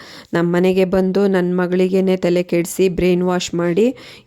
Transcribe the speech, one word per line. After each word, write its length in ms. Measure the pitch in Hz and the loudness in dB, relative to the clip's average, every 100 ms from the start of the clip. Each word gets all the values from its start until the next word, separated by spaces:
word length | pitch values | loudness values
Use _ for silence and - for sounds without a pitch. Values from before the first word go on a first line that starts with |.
| - - - | -12 -20 -6
ನಮ್ಮ 240 | 170 170 175 | -2 0 2
ಮನೆಗೆ 280 | 185 185 | 2 2
ಬಂದು 420 | 185 190 190 185 202 | 2 2 0 0 2
ನನ್ 300 | 185 180 180 | 0 0 -2
ಮಗಳಿಗೇನೆ 600 | 175 185 185 190 190 185 | 0 0 0 0 0 0
ತಲೆ 260 | 185 175 | 0 0
ಕೆಡ್ಸಿ 460 | 180 170 170 - 190 | 0 -2 -2 0 0
ಬ್ರೈನ್ 340 | 170 180 180 | 2 0 2
ವಾಶ್ 320 | 180 180 - | 0 -2 -4
ಮಾಡಿ 400 | 170 175 170 240 254 - - | -2 0 2 0 -2 -16 -20